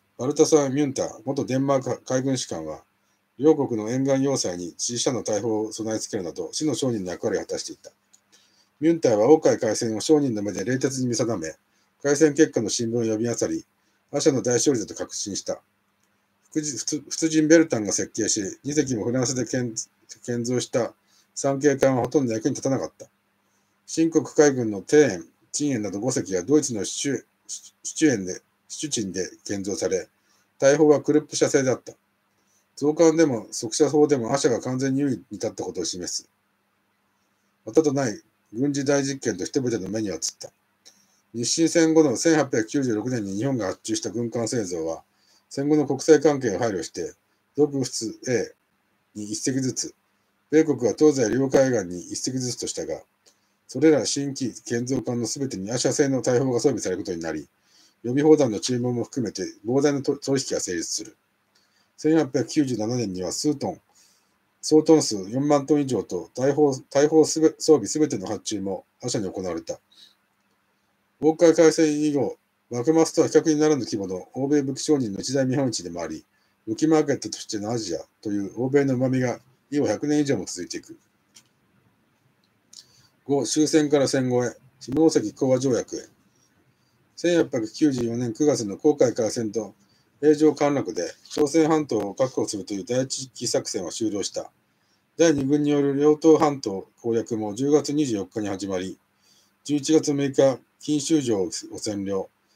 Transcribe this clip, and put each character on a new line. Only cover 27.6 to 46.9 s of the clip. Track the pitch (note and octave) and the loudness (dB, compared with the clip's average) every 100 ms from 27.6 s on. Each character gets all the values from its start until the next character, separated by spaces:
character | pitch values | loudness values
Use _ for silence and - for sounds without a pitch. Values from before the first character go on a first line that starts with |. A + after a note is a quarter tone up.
| - _ | -16 _
ュ | - - | -12 0
チ | D#3 | 2
ュ | |
エ | A#2 | 2
ン | |
で、 | F#2 - _ _ - | -4 -10 _ _ -18
シ | - D3+ | -12 -6
ュ | |
チ | B2 | -4
ュ | |
チ | G2 | -4
ン | |
で | F2+ E2 - - | -6 -8 -10 -8
建 | G2+ | -6
造 | G2 F#2+ | -4 -4
さ | F#2 | -2
れ、 | F2+ D#2+ _ _ _ _ - | -2 -6 _ _ _ _ 0
大 | C3+ D3 | 2 6
砲 | D3+ | 4
は | C#3 | 2
ク | C3+ | 2
ル | D3+ | 0
ッ | D3 | 0
プ | - | -2
社 | C3+ | 0
製 | C#3+ | 2
で | C3 | 0
あ | |
っ | A#2 | -2
た。 | - - _ _ _ _ _ _ _ - | -6 -20 _ _ _ _ _ _ _ -4
増 | C#3+ | -2
艦 | D#3 E3 D#3+ | 4 4 4
で | D#3 | 2
も | A#2 G2 | 0 -6
速 | - A#2 - | -10 -6 0
射 | D3 | 2
砲 | D3+ D3 | 4 4
で | C#3+ | 2
も | A2+ | 0
ア | C3+ | 0
シ | D3 | 0
ャ | |
が | A2 | 0
完 | B2+ B2+ | -4 -4
全 | C3+ | -2
に | C3+ | 0
優 | C#3+ | -2
位 | |
に | A2 - | -4 -8
立 | G2 A2 | -8 -8
っ | |
た | - | -6
こ | F#2 | -10
と | F2+ | -6
を | |
示 | E2+ F#2 E2+ | -8 -8 -8
す。 | - - _ _ _ _ _ _ _ _ _ _ _ _ _ - | -10 -12 _ _ _ _ _ _ _ _ _ _ _ _ _ -2
ま | |
た | A2+ | 2
と | D3+ | 2
な | C#3 B2+ | 2 -2
い | G2 _ _ _ | -4 _ _ _
軍 | G#2+ C#3+ | -4 -4
事 | C#3 | -2
大 | C3+ C#3+ | 0 0
実 | C#3 C3+ | 0 -4
験 | - F#2 | -4 -4
と | |
人 | F2 D3 | -4 -2
々 | B2 A2 | -2 -4
の | F2+ | -4
目 | G#2+ | -6
に | G#2+ | -6
は | D#2+ | -6
映 | |
っ | - - | -8 -10
た。 | - _ _ _ _ _ _ _ _ | -20 _ _ _ _ _ _ _ _
日 | A2+ A#2+ | -8 -4
清 | - D#3+ | 0 2
戦 | E3+ D#3+ | 4 4
後 | D#3+ | 6
の | D3+ G#2+ | 4 4
千 | E3+ | 2
八 | D#3 C3 | 2 2
百 | B2 - | -2 -2
九 | D3 | -2
十 | C3 | 0
六 | G#2+ A#2+ | -2 -2
年 | B2+ | -4
に | G2+ G2 | -4 -4
日 | |
本 | C3 C3 | -2 -2
が | F#2+ | -4
発 | F#2+ | -6
注 | - | -6
し | A2 | -4
た | A2 | -4
軍 | G2+ A#2+ | -4 -4
艦 | B2 A2+ | -4 -2
製 | B2+ | -2
造 | F#2+ E2+ | -4 -4
は、 | D#2+ E2 _ _ _ _ _ | -6 -6 _ _ _ _ _
戦 | - C#3+ | -4 2
後 | D3+ | 2
の | C#3 | 2
国 | C3+ | 0
際 | - D3+ | 6 6
関 | D#3 C#3+ | 6 2
係 | B2 F#2 | 0 0
を | |
配 | A#2 | -2
慮 | F#2+ | -2
し | D#2 | -6